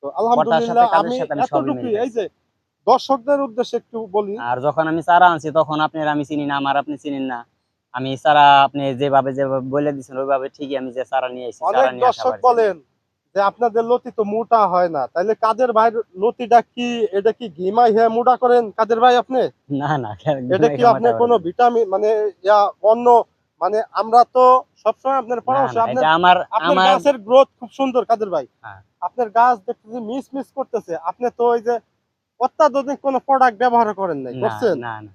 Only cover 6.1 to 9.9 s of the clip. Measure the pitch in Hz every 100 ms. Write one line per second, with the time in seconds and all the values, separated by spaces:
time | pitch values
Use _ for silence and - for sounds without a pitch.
6.1 | 147 139 151 143 143 139 139 143 143 151
7.1 | 139 135 123 117 _ _ _ _ 123 131
8.1 | 131 156 147 143 139 139 143 139 123 143
9.1 | 135 135 135 135 135 131 139 147